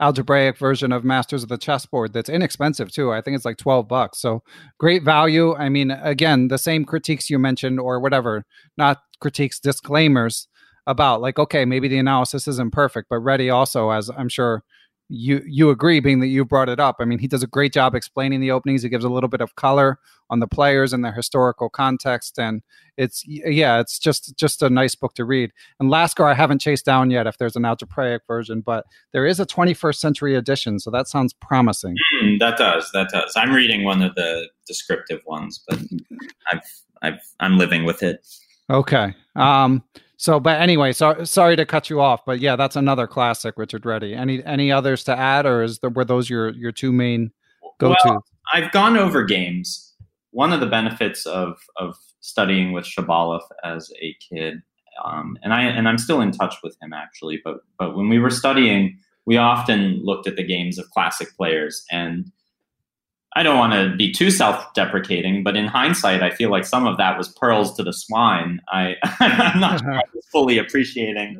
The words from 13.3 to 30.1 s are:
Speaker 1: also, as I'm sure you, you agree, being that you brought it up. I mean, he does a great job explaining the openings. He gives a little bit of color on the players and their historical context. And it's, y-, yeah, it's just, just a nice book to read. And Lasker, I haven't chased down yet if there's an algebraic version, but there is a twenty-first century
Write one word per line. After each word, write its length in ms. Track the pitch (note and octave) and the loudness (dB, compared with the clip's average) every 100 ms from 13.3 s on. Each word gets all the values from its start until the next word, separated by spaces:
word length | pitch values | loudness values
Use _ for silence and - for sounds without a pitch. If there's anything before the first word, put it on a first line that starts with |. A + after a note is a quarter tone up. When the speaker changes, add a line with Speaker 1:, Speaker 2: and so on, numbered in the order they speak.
| C3+ B2+ | 0 2
Speaker 1:
also, 420 | B2 C3+ B2 A2 | 2 2 0 0
as 200 | A2 A2 | 0 -4
I'm 180 | B2+ A#2+ | -8 -6
sure 340 | - A#2+ A2 - _ _ _ - | -2 -2 -2 -6 _ _ _ -16
you, 320 | A#2+ B2+ C#3 D3+ | -6 -2 -2 0
you 240 | C#3 D#3 | 4 4
agree, 300 | A#2+ E3 D#3+ | 6 4 4
being 200 | C#3 C3 | 4 2
that 60 | C3 | 2
you 180 | C3+ | 0
brought 240 | B2+ C#3 B2+ | 2 2 2
it 120 | B2 | 2
up. 160 | C#3 A#2+ | 0 2
I 60 | |
mean, 160 | A#2+ A#2 | -2 -2
he 80 | B2+ | -2
does 140 | C3+ | -4
a 40 | B2 | -2
great 260 | C#3 C#3+ | 0 0
job 220 | C#3+ C3 | 2 2
explaining 460 | B2 - C3+ C3+ C3+ | 0 -4 -4 -2 -2
the 100 | C3 | 0
openings. 320 | C3 C#3 C3+ | 0 0 -2
He 60 | A#2 | 0
gives 160 | A#2+ | -2
a 40 | B2 | -2
little 200 | B2+ B2 | -2 -2
bit 120 | A#2 | -2
of 140 | A2+ | -6
color 460 | - C3+ C#3 C3+ C3 _ _ - | -2 2 4 2 0 _ _ -4
on 100 | A#2 | -2
the 80 | A2+ | 0
players 440 | - C#3+ C#3 C3+ | 2 2 4 2
and 120 | B2+ | -2
their 80 | A#2+ | -4
historical 580 | G#2 - C3+ B2+ - A#2 | -6 -4 0 0 0 -6
context. 680 | - C3 C3 C3+ A#2+ - - | -2 -2 -2 -2 -4 -6 -6
And 200 | A2+ A2 - _ _ - | -6 -6 -10 _ _ -6
it's, 260 | C3 - - | -6 -6 -14
y-, 200 | D3+ D#3+ | -8 -2
yeah, 300 | D3 C#3+ A#2 | 2 4 2
it's 220 | A2+ - | 0 -2
just, 360 | D#3+ - - - | -2 -2 -6 -4
just 260 | D3+ - | -2 0
a 60 | C#3 | 2
nice 280 | B2+ C3 - | 2 2 -2
book 180 | B2+ | -8
to 100 | - | -6
read. 280 | A#2+ C3+ A#2 - - - | -2 -2 -2 -8 -20 -4
And 100 | C3+ | 0
Lasker, 360 | D#3 E3+ - | 2 2 2
I 100 | D3+ | 2
haven't 240 | C#3 D3+ C#3 | 4 2 2
chased 260 | D3+ C#3 | 0 -2
down 280 | - C3 B2+ | 2 2 2
yet 160 | B2 A2 | 0 -2
if 100 | - | -4
there's 160 | A#2+ | -4
an 100 | A#2+ | -2
algebraic 580 | A#2 A2+ G#2+ - B2+ A#2+ - | -2 -2 -6 -6 -4 -4 -6
version, 360 | A#2 A2 A2 | -8 -6 -8
but 220 | A2+ A2+ - _ _ | -4 -6 -8 _ _
there 120 | C3+ | 0
is 140 | C#3+ F#3 | 0 0
a 80 | G3 | -2
twenty-first 540 | - F3 D#3 D#3+ - | 0 2 2 -2 0
century 340 | D#3 | 0